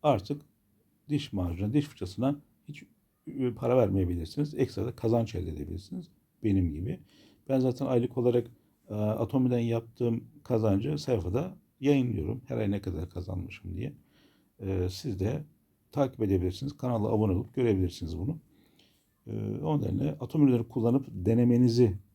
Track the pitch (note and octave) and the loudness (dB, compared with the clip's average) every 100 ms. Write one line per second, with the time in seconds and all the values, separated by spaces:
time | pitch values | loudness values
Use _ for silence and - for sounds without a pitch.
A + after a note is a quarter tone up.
0 | D3+ A#2 - C#3+ - _ _ _ _ _ | 4 2 0 -8 -8 _ _ _ _ _
1 | - C#3+ - G2+ F2+ F2 G#2 D3 D3 - | -4 -4 -2 -2 -2 -2 0 0 0 -8
2 | F#2 - B2+ C#3+ _ _ - D3 - _ | -10 -2 -2 -2 _ _ -20 -20 -20 _
3 | _ _ - C3+ B2+ G#2+ A#2+ B2+ G#2+ G2 | _ _ -14 -4 -4 -2 2 4 4 4
4 | F2+ F2 E2 - D3 - B2+ - A2+ - | 0 -2 -6 -4 -4 0 0 0 -6 -2
5 | A2+ A#2 A2+ G2 E2 D#2 D2 E2+ - F#3 | 0 2 0 -4 -6 -6 -8 -10 -10 -12
6 | D#3+ _ _ _ G#2+ G2 F2 D2+ G2+ F#3 | -12 _ _ _ 2 4 2 0 -6 -6
7 | - _ - _ - C3+ B2+ B2 C3+ B2+ | -10 _ -20 _ 0 2 2 0 0 2
8 | B2 - A#2+ A#2+ A#2 - _ _ _ G#2+ | 0 2 2 2 0 -14 _ _ _ -2
9 | G#2+ G#2+ A2+ C3+ B2+ B2 A#2 A2+ A2+ - | 0 0 0 2 2 2 0 -2 -4 -4
10 | A#2+ A2+ - - - A#2 A2 G2 B2 D3+ | -2 -2 -6 -20 -2 0 2 2 0 -4
11 | C#3+ A#2 E2+ G#2 F3+ G3 _ _ C3+ C#3+ | 0 0 0 -2 -4 -10 _ _ 2 2
12 | B2 G#2 - A#2+ - B2 G#2 G2+ F#2+ E2 | 2 -2 -4 -6 -6 -4 -2 -2 -4 -6
13 | F2+ F#2 F2+ F#2 F2 F#2 F2+ F2 C3 - | -8 -8 -8 -8 -8 -12 -10 -8 -8 -10
14 | _ _ _ _ _ _ G2 F#2 F2+ - | _ _ _ _ _ _ -4 -2 -2 -4
15 | C#3+ F#2 G2 D3 D3+ _ _ _ _ - | -8 -2 -2 -2 -8 _ _ _ _ -2
16 | C3 - G#2+ F#2+ F2+ F2+ C3+ C#3+ B2+ A#2 | -2 0 2 2 2 -4 -8 -6 -2 0
17 | G#2+ A2 G#2+ F#2 - - A#2+ G2 F2+ - | 2 2 2 0 -2 -2 2 2 0 -4
18 | D#2+ E2 G#2+ E3 _ _ _ _ _ _ | -8 -6 -6 -6 _ _ _ _ _ _
19 | _ _ A2 G#2+ G#2 G#2+ D#3 D3+ G#2 G2 | _ _ -10 -6 -4 -4 -2 -2 -2 -2
20 | C#3+ D3+ A#2 D#3+ C#3+ A#2+ A#2 - A2+ C3 | -2 -4 -4 4 4 4 0 0 2 2
21 | C3 G2+ F#2 A2+ A#2+ A#2+ B2 A#2+ A#2 F#2+ | -2 -2 2 4 6 6 6 6 4 4
22 | - | -10